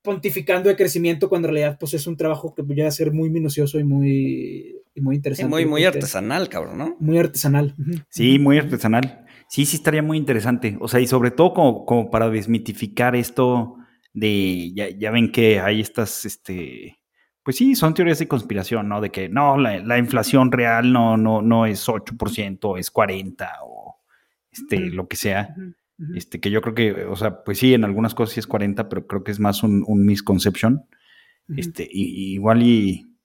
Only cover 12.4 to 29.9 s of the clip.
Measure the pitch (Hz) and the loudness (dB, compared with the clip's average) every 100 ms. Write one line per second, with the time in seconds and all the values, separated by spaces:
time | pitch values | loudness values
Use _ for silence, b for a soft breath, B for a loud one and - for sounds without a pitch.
12.4 | 104 117 113 101 107 - 123 123 120 - | 0 -2 -2 -8 -6 0 0 0 -2 0
13.4 | 127 123 117 B B B B - 107 101 | 2 2 -2 B B B B -2 0 2
14.4 | 95 90 87 95 101 95 107 117 110 - | 0 -2 -6 -8 -8 -6 -2 0 2 4
15.4 | 113 104 95 107 104 - 107 - 104 - | 4 4 2 -2 -2 -4 -6 -6 -12 -14
16.4 | - 92 73 62 - _ _ _ _ _ | -12 -10 -10 -14 -20 _ _ _ _ _
17.4 | - 127 262 254 160 160 170 151 165 135 | -6 2 4 4 2 4 2 2 0 -2
18.4 | - 101 92 113 104 104 101 98 92 113 | -2 -6 -2 -4 -2 -4 -4 -6 -4 2
19.4 | 143 139 120 95 107 123 117 123 104 135 | 2 4 2 0 0 0 2 0 4 4
20.4 | 127 123 117 113 123 123 113 110 110 110 | 4 4 2 4 4 4 4 4 4 2
21.4 | 113 117 113 98 - 110 - 113 107 - | 4 4 2 0 -4 -4 -6 -6 -6 -4
22.4 | 101 95 104 90 87 - 101 95 95 - | -8 -6 -4 -4 -2 0 0 -2 -8 -12
23.4 | - - 64 57 52 - _ _ _ _ | -12 -12 -16 -18 -20 -20 _ _ _ _
24.4 | _ - 277 202 90 90 90 - 104 98 | _ -20 -4 -4 -4 -8 -8 -6 -4 -4
25.4 | 101 - 180 - _ _ 160 175 - - | -6 -12 -18 -20 _ _ -12 -12 -12 -8
26.4 | - 107 113 113 110 98 95 92 107 90 | -2 -2 -2 0 0 0 -6 -4 -4 -4
27.4 | - 98 131 123 107 101 113 - 110 113 | -8 2 4 6 4 0 -2 -2 -4 -4
28.4 | - 107 101 101 107 95 - 101 98 104 | -4 -2 -2 -4 -6 -8 -6 -8 -6 0
29.4 | 104 101 110 101 101 | 0 2 2 2 2